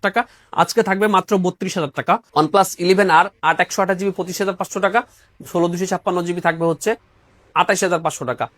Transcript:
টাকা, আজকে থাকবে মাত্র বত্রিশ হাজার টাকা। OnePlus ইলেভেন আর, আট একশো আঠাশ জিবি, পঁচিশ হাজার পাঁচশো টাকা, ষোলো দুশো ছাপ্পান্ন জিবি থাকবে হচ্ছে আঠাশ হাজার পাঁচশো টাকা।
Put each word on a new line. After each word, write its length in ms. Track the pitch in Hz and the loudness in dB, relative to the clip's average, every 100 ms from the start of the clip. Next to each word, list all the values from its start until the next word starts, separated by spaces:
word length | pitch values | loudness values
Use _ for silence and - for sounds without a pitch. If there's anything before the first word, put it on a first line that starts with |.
টাকা, 220 | 202 226 233 _ _ | -2 -2 -4 _ _
আজকে 300 | - 170 - | -2 0 2
থাকবে 240 | 202 190 208 | 0 0 2
মাত্র 320 | 190 - 202 | 2 2 0
বত্রিশ 360 | 180 175 185 | 0 -4 -6
হাজার 160 | 185 143 | -4 -4
টাকা। 280 | - 131 220 - | -4 -2 -2 0
OnePlus 400 | 151 156 196 190 - | 0 2 2 2 0
ইলেভেন 320 | 175 190 190 | 2 2 4
আর, 160 | 160 190 - | 4 2 0
আট 180 | 156 165 | 0 0
একশো 220 | 180 - | 0 0
আঠাশ 140 | 190 185 | 0 0
জিবি, 140 | 196 | -2
পঁচিশ 280 | 190 180 175 | -4 -6 -4
হাজার 180 | 196 185 | -4 -4
পাঁচশো 240 | 190 190 | -6 -2
টাকা, 220 | 196 220 - _ _ - - | 0 0 -2 _ _ -20 -6
ষোলো 160 | 175 175 | 0 0
দুশো 180 | 175 185 | 0 -4
ছাপ্পান্ন 360 | 180 - 180 | -4 -2 -2
জিবি 180 | 175 175 | -2 -2
থাকবে 260 | 170 165 165 | -2 0 0
হচ্ছে 300 | 160 214 233 _ _ _ _ _ | 0 -2 -4 _ _ _ _ _
আঠাশ 300 | - 175 196 | 0 2 2
হাজার 160 | 185 170 | 0 0
পাঁচশো 240 | 165 - | -2 -4
টাকা। 240 | 127 120 117 | -6 -4 -6